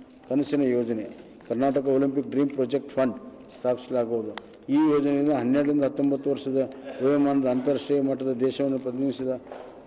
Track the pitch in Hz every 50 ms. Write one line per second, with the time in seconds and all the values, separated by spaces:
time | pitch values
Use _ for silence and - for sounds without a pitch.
0 | - - - - - - - 143 139 135 143 143 139 127 123 123 120 113 117 107
1 | 98 - - - - - - - - - 117 117 135 139 131 143 131 139 131 135
2 | 139 139 135 143 123 113 113 135 143 139 - 135 127 120 135 135 139 - - 135
3 | 131 123 101 - - - - - - - - - - 123 123 120 - - 127 123
4 | 117 113 117 113 107 104 104 - - - - - - - 139 151 156 151 147 143
5 | 139 143 143 139 147 151 147 127 117 123 135 147 143 147 147 147 139 127 135 -
6 | 139 139 139 131 - 143 139 - - 135 131 135 131 127 - - - - - -
7 | 127 139 147 143 143 143 139 139 131 127 123 127 127 143 139 123 - - 143 143
8 | 135 135 135 127 131 131 131 117 131 131 123 - 139 139 135 127 127 131 123 131
9 | 139 139 120 - 131 127 127 127 - - - - - - - - -